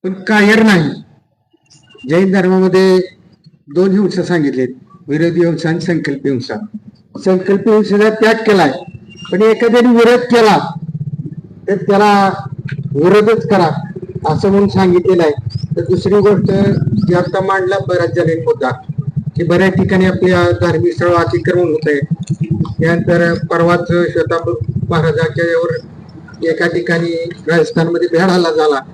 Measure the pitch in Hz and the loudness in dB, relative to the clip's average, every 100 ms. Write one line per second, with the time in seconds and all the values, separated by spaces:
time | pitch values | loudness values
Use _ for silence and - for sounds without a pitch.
0 | 185 190 - 214 202 220 220 180 147 - | -8 -8 -2 2 4 4 4 4 0 -6
1 | - _ _ _ _ _ _ _ _ _ | -18 _ _ _ _ _ _ _ _ _
2 | 127 165 190 196 180 185 185 185 190 185 | -2 0 2 2 2 2 2 4 4 2
3 | 180 - _ _ - _ - 147 196 190 | 0 -12 _ _ -20 _ -6 0 2 2
4 | 190 180 165 170 143 127 123 - - - | 0 -2 -2 0 0 -2 -4 -6 -20 -20
5 | - 151 170 170 170 156 165 170 185 160 | -6 -2 0 2 0 0 -4 -4 -2 -4
6 | 147 139 139 127 120 107 214 - - _ | -4 -6 -4 -4 -6 -10 -10 -16 -20 _
7 | _ - 190 185 190 196 226 214 196 202 | _ -6 0 0 0 0 2 2 2 2
8 | 214 214 220 220 214 196 147 - - - | 2 2 2 2 2 4 2 -2 -10 -20
9 | - - - 180 220 220 233 240 240 233 | -20 -20 -6 2 2 4 2 4 6 6
10 | 233 247 - 233 220 185 - - - - | 6 4 4 4 4 4 0 -8 -10 -8
11 | - - - - - - - 196 185 196 | -8 -8 -10 -14 -18 -12 -4 -4 0 2
12 | 208 202 196 - - - - - - 139 | 4 4 2 -2 -10 -12 -12 -10 -6 0
13 | 170 208 214 220 - 196 170 - - - | 4 4 4 0 0 0 0 -2 -10 -12
14 | - - - 151 196 196 202 190 185 180 | -12 -8 -4 -2 2 2 2 2 2 2
15 | 170 180 160 147 - - - 165 170 180 | 2 0 0 -2 -6 -8 -6 -6 -2 -2
16 | 180 208 202 196 196 196 196 - - - | 2 2 4 2 0 2 2 0 0 0
17 | - 175 175 190 190 190 185 196 - 180 | 0 0 0 -4 -2 -2 -2 -4 -2 -2
18 | 170 175 160 160 160 151 - - - - | -2 0 -2 -2 -2 -2 -4 -6 -8 -8
19 | - - - - 170 175 190 185 190 190 | -6 -6 -6 -4 0 2 2 2 0 2
20 | 185 175 185 180 175 175 175 156 175 165 | 2 2 0 2 0 0 0 0 -2 0
21 | 175 170 165 170 - 175 175 156 160 143 | 0 2 0 -2 0 0 0 0 -2 -2
22 | 147 170 - - - - - - 165 170 | -2 -6 -6 -6 -4 -4 -4 -2 0 0
23 | 175 170 170 170 - 170 170 175 170 175 | 0 0 0 -2 -4 0 2 0 0 -2
24 | 165 170 156 165 170 175 - - - 170 | 0 -2 -2 -2 -4 -6 -6 -6 -2 0
25 | 156 151 - - 170 494 508 - - - | 0 0 -2 -2 -2 0 -2 -6 -10 -20
26 | - - - - 165 160 175 175 170 170 | -20 -20 -20 -6 -4 -2 -2 -2 -2 -2
27 | 170 165 170 - - 165 156 170 165 170 | -2 -4 -8 -8 -2 0 2 0 0 -2
28 | 175 165 185 180 170 156 156 139 - | 0 0 2 2 0 0 0 0 -6